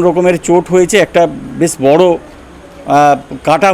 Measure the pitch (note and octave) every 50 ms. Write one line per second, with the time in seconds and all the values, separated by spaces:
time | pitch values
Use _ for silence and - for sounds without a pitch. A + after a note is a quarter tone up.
0 | F3 F3+ D#3+ F3 F3+ F3+ F3+ E3+ - - E3+ F3 F3 - E3+ F#3 F3+ E3+ - G3+
1 | E3+ - - F3 E3+ D#3+ - - - - - - - - - - C3 C3+ D3 E3
2 | F#3 F3+ E3+ E3 - - - - - - - - - - - - - - - C#3+
3 | D3 D3 C#3+ B2+ - - C#3+ C3 - D3 D3+ D#3+ G3+ G3